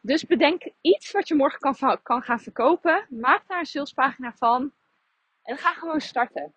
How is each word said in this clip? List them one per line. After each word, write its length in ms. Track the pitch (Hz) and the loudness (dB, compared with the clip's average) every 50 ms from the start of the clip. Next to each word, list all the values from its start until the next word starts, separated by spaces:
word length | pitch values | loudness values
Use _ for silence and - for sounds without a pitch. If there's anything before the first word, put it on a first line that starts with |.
Dus 240 | _ 208 277 320 - | _ 0 -2 -2 0
bedenk 460 | - 349 226 320 285 330 349 - - - _ | 0 2 2 4 2 2 0 -6 -12 -18 _
iets 320 | _ 330 370 - - - | _ 2 2 2 0 -4
wat 160 | - - - - | -4 -4 -2 0
je 60 | 339 | 2
morgen 260 | 294 269 285 - - | 2 2 2 0 -2
kan 140 | - 277 269 | -4 -4 -2
va-, 260 | - 277 262 190 - | 0 0 0 0 0
kan 200 | _ - - 254 | _ -4 -4 -4
gaan 180 | 247 - 240 220 | -2 -4 -4 -4
verkopen. 680 | - - - - 226 269 349 339 _ 339 320 381 311 _ | -4 -10 -4 2 2 2 2 4 _ 0 0 0 -2 _
Maak 400 | 262 226 233 254 320 415 _ _ | -12 -4 2 2 2 2 _ _
daar 100 | 381 349 | -4 -4
een 80 | 330 | -4
salespagina 680 | - - 302 285 - - - 262 277 233 - 254 240 | -4 -4 -6 -6 -6 -2 0 0 0 0 -4 -12 -12
van. 400 | 226 _ 254 233 240 254 262 285 _ _ _ _ _ _ _ _ _ _ _ _ _ _ | -8 _ 2 2 2 2 0 -4 _ _ _ _ _ _ _ _ _ _ _ _ _ _
En 140 | _ - 247 | _ -12 -10
ga 160 | - - 339 | -2 -2 -2
gewoon 280 | 349 - - 330 311 311 | -2 -2 -8 -4 -4 -4
starten. 520 | - - - - 240 - _ - 143 151 _ | -4 -2 -2 -2 -2 -2 _ -10 -10 -10 _